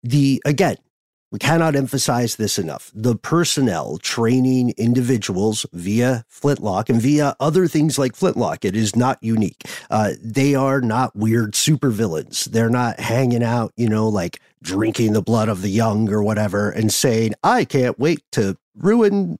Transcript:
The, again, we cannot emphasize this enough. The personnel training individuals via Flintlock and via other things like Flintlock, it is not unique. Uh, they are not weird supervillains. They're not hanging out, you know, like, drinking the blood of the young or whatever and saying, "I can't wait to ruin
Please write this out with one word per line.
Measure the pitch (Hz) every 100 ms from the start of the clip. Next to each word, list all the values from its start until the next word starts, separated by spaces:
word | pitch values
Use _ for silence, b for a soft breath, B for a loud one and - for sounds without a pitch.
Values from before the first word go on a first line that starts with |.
The, | 123 143 139 135
again, | 139 147 175 - _ _ _ _ _
we | -
cannot | - 160 160
emphasize | 139 131 135 - 123 120 -
this | 104 -
enough. | 82 69 -
The | 104 117 110
personnel | - 160 170 - 127 85 57 78
training | - - 113 127 131 127 123 -
individuals | 117 120 123 123 - 92 107 110 -
via | 87 87 110 123 123 -
Flintlock | - 143 139 104 92 117
and | 117
via | 123 147 143 -
other | 147 165 170
things | 156 156 143
like | 131
Flintlock, | - 185 - 101 80 101
it | 104
is | 107
not | 113 123 131
unique. | 113 110 107 - B B B
Uh, | 107 104 -
they | 113 110 139
are | 135 135 135
not | 120 113 127 101
weird | 110 113 107
supervillains. | - - 151 139 104 110 80 - -
They're | - 110 113
not | 123 120 -
hanging | - 120 131 120
out, | 117 120 113
you | - 117
know, | 110 110
like, | 104 85 - b b
drinking | - - 110 - 113
the | 147
blood | - 113 110
of | 95
the | 98
young | 101 113 104 110
or | 104
whatever | 104 107 107 101 104
and | - 107
saying, | - 139 113 113 104
"I | 180 247
can't | 156 139 123 -
wait | 143 170 _
to | - 98 92 _ -
ruin | 165 233 214 202 180